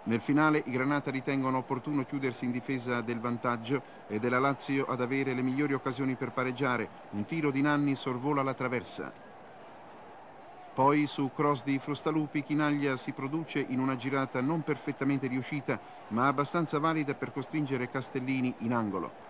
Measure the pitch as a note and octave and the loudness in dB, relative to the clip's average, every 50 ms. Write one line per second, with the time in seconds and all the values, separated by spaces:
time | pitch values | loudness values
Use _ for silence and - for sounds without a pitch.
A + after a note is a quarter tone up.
0 | - - A2+ A#2 - - C#3+ D3 D#3 D#3 D3+ D3 C#3 - B2 B2+ C3 C#3 D3 C#3+ | 0 2 0 0 2 4 6 6 8 8 6 4 2 0 0 2 2 2 2 2
1 | C#3 C#3+ C3 C3+ B2+ - C#3 C3+ C3 C3 B2+ C3 B2 - C#3 B2+ A#2+ D3+ D3 C#3+ | 0 0 -2 -2 0 0 0 2 2 2 2 0 0 0 -2 -2 -2 -2 0 0
2 | C3 - - C#3 C3+ C3+ A#2+ - - B2 A#2+ B2 - - C#3 C3 A#2 B2 B2 A#2+ | 0 0 -2 -2 -2 -2 -2 0 -2 0 -2 -2 -2 -2 -2 -2 0 0 0 0
3 | A2+ A2+ A#2+ A#2 A2 B2 A#2+ A#2 - B2+ A#2+ A2+ A2+ A2 C3+ C3 - - - - | 0 -2 -2 -2 0 -2 -2 0 0 0 0 0 0 -2 -2 -2 -2 -6 -18 -18
4 | - - G#2 G#2+ A2 B2 B2 B2 C3 C#3 C3+ C3 - - C#3 C#3 C3+ - C3 A#2+ | -10 -4 -4 0 2 4 4 4 4 4 2 0 0 0 0 0 2 0 0 0
5 | B2 A#2+ C3 C3+ C3+ C3+ B2+ B2 B2+ C3 B2+ C3+ D3 C#3+ C#3 C3+ - C3+ B2+ A#2+ | 0 0 2 0 0 0 0 0 0 0 2 2 2 2 2 0 0 -2 -2 0
6 | C#3 C3 C3 A#2 C3+ A2+ G#2 - B2+ C3 B2 A#2 C#3+ C3 B2 A#2 A2 G2+ - - | 0 0 0 0 -2 -4 -2 0 0 0 0 0 2 2 2 0 -2 -4 -6 -14
7 | - - - G#2 G#2+ - D#3+ E3 D3+ D3 C3+ C3+ C#3 D3+ D3 D3 D3 C#3+ C#3 B2+ | -16 -8 -4 -4 -4 -2 -2 2 2 2 4 4 4 4 4 4 4 2 2 0
8 | - C3+ B2+ B2 B2 C#3+ D3+ C#3+ C3+ C3+ C3 - C3 B2+ B2 A#2+ F#2 - - - | 0 -2 -2 0 0 0 2 2 2 0 0 0 -2 0 0 -2 -2 -4 -6 -6
9 | D#2 C2 - - - - - - - - - - - - - - - - - - | -6 -8 -8 -14 -18 -18 -18 -18 -18 -18 -18 -18 -18 -18 -18 -18 -18 -18 -18 -18
10 | - - - - - - - - - - - - - - - - C3 C#3 D3 D3+ | -18 -18 -18 -18 -18 -18 -18 -18 -18 -18 -18 -18 -18 -12 0 4 4 6 6 6
11 | D3 C3+ - - C#3+ C3 - - D3+ D3 D3 B2+ A2+ C#3+ C#3 C3+ - - D3 C3+ | 4 2 0 -2 -2 -2 0 2 2 2 2 2 0 -2 -2 -2 -2 -4 -6 -2
12 | - D#3+ D#3 D#3 D3+ C#3+ - D3+ C#3+ - D3+ D3 D3+ D3 D3 D3 C#3 C#3+ C3+ B2 | -2 0 0 0 0 0 -2 -4 -2 0 0 2 2 2 2 2 2 0 0 0
13 | - - C3 - C3 C3+ C#3+ E3 E3 - - D3+ C3 - B2+ B2+ C3 C3 C3+ B2 | -2 -6 -6 -4 -4 -2 -2 -2 -4 -2 -2 -2 0 0 0 0 2 2 0 0
14 | A2+ C3+ C3 C#3 C3+ B2+ - B2+ B2 C#3 E3 E3 D3+ - D3+ C3 - - C#3 - | -2 0 0 0 0 0 0 0 0 2 0 0 0 0 -2 -2 -2 -6 -4 0
15 | C#3+ C3+ C#3+ C3+ B2+ C3 B2 C3 B2 - D3+ C#3+ C3+ - C3 G#2+ - - - - | 2 2 2 2 2 0 0 -2 -2 -2 -4 -4 0 0 -2 -2 -2 -12 -16 -16
16 | - - G#2+ A2+ B2+ C#3 C#3 C3 C#3+ C#3+ - F3 E3+ - - D3 D3 D#3+ D#3+ D#3+ | -10 -2 2 4 4 4 4 4 0 2 2 0 0 2 0 2 2 2 2 2
17 | D3+ C3+ C#3 - - A#2+ - C#3+ B2+ - - D#3 D3+ C3+ C3+ B2 B2 B2 - C3+ | 0 0 -2 -4 -4 -6 -4 -6 -6 -2 -2 -2 0 0 0 -2 -2 -2 -2 -4
18 | B2 - - C3+ B2+ B2+ C3+ C3 B2+ B2+ B2 - G#2 A#2 B2 A#2+ A2+ G#2 F#2+ F#2+ | -4 -2 -4 -4 0 0 0 2 2 0 0 0 0 2 2 2 2 2 0 -2
19 | D#2+ B1+ - - - - | -4 -6 -8 -12 -18 -18